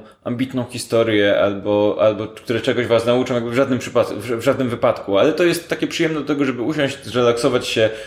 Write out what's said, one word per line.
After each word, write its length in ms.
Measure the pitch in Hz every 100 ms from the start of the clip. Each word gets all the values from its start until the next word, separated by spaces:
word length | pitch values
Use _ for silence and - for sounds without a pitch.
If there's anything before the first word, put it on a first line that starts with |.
| - _
ambitną 400 | - 120 131 127 120
historię 720 | 120 - 113 113 104 101 98
albo, 560 | 98 101 95 104 104 -
albo 260 | 110 101 107
które 340 | - - 113
czegoś 260 | - 120 110
was 200 | 113 120
nauczą, 280 | 123 127
jakby 160 | 120 117
w 40 |
żadnym 240 | 117 127 127
przypadku, 360 | - 120 -
w, 120 | - 110
w 120 | 113
żadnym 260 | 135 123 127
wypadku, 500 | 117 123 - - 98
ale 140 | 131
to 120 | 160
jest 240 | 175 165 -
takie 180 | 170 -
przyjemne 340 | - 160 156
do 60 | 139
tego, 180 | 147
żeby 180 | 135 120
usiąść, 420 | 117 151 135 -
zrelaksować 640 | - 120 120 120 143 123 -
się, 240 | 117 110 -